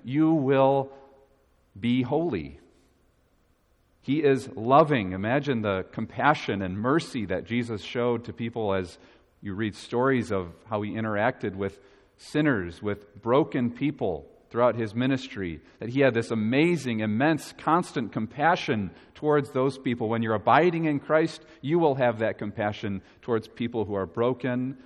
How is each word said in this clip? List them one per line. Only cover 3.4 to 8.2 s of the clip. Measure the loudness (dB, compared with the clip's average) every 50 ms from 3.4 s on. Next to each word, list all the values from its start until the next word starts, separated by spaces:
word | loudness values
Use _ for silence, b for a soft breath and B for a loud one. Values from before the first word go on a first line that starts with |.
| _ _ _ _ _ _ _ _ _ _ _ _
He | _ -2 0 2 4
is | 4 4 2 0 -6 -10
loving. | -6 2 6 8 8 8 6 4 0 0 -2
Imagine | -4 -4 -2 0 0 0 0 -2 -2 0
the | 0 0 0 -2 -4 -6
compassion | -8 -8 -8 -8 -4 2 2 2 2 2 0 -4 -4 -2
and | -2 -4 -4
mercy | -2 0 0 0 0 0 -4 -6 -6 -4
that | -4 -4 -4 -4
Jesus | -2 -2 -2 -2 -4 -6 -8
showed | -8 -6 -4 -2 0 0 0 -2